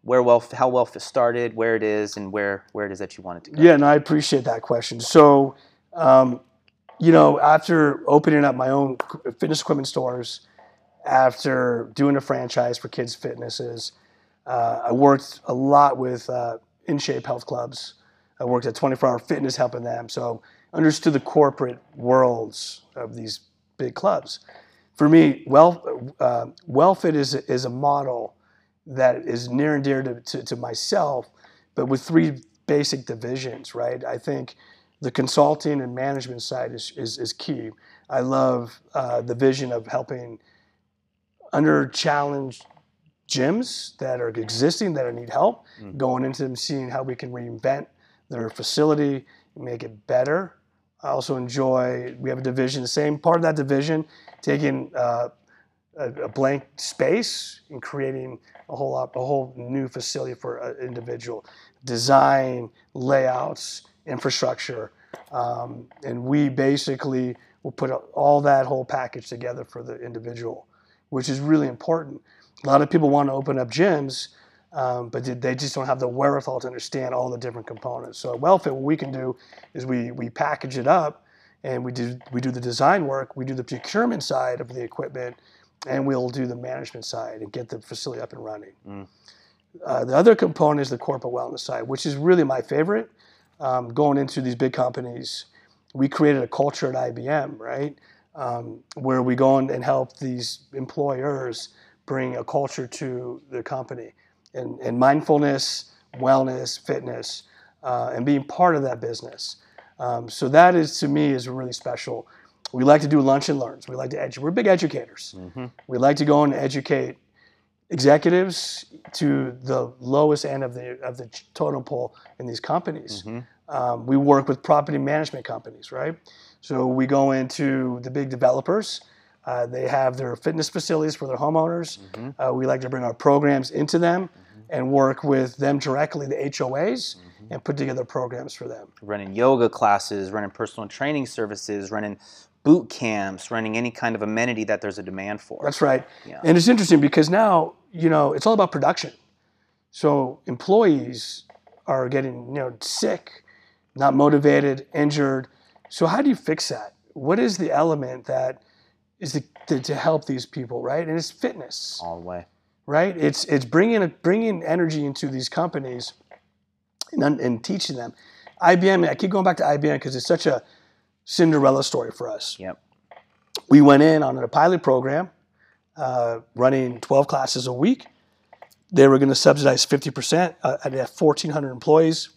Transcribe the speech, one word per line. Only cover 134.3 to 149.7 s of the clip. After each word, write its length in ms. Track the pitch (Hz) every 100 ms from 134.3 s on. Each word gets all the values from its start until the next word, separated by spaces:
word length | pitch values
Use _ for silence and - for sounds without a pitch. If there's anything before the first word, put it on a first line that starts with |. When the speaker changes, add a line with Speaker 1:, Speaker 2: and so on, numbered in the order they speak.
| _ _ - -
Speaker 2:
and 220 | 151 127
work 320 | 139 135 127
with 340 | 143 135 127 127
them 200 | 139 143
directly, 480 | 139 131 151 160 135
the 200 | 147 139
H 160 | -
O 140 | 135 135
As, 400 | 185 254 - 90
Speaker 1:
Mm-hmm. 380 | 90 _ 107
Speaker 2:
and 100 | -
put 120 | - 139
together 300 | 135 127 123
programs 480 | 135 127 123 139
for 140 | - 123
them. 200 | 117 101 _
Speaker 1:
Running 320 | 104 104 98
yoga 340 | 98 127 131 113
classes, 640 | - 107 101 - 104 95
running 200 | 104 101
personal 360 | - 110 - 104
training 380 | - 139 151 123
services, 640 | - 107 104 - 101 98
running 260 | 107 104 101 - - _ _
boot 260 | 143 170 113
camps, 640 | - 120 107 98 92 -
running 240 | 117 110 110
any 160 | 120
kind 240 | 117 120 110
of 60 |
amenity 420 | 107 110 120 113 107
that 140 | 104
there's 180 | 101 98
a 40 |
demand 380 | 95 95 98 107
for. 180 | - -
Speaker 2:
That's 180 | 147 -
right. 240 | 147 131 - - -
Speaker 1:
Yeah. 160 | -
Speaker 2:
And 140 | 160 170
it's 100 | 175
interesting 340 | 240 175 160
because 280 | 143 - 151
now, 440 | 190 220 175 160 - _
you 180 | 175 165
know, 240 | 151 143
it's 120 | 147 214
all 80 |
about 180 | 220 180
production. 420 | 151 139 180 139 _ _ _ _ _ _